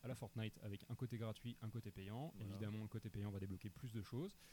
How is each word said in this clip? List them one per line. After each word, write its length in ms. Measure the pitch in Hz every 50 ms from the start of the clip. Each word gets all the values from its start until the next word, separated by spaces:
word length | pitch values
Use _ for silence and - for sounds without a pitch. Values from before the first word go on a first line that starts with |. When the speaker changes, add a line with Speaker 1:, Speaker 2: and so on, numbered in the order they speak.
| -
Speaker 1:
à 40 | 123
la 80 | 127
Fortnite 440 | - 113 104 - 117 110 110 - - -
avec 200 | 107 101 101 - -
un 60 | 123
côté 220 | - 127 120 123 110
gratuit, 380 | 113 113 107 - - 120 117 -
un 80 | - 110
côté 220 | 104 113 - 107
payant. 420 | 92 - 95 98 107 120 143 170 -
Speaker 2:
Voilà. 140 | - 110 101
Speaker 1:
Évidemment, 300 | 101 101 110 104 107 107
le 80 | 107 107
côté 200 | - 110 - 110
payant 220 | - 101 101 104
va 80 | 98 98
débloquer 300 | 98 98 95 90 - 104
plus 240 | - - - 123 110
de 80 | 117
choses 360 | 95 - - 127 165 208 - - - -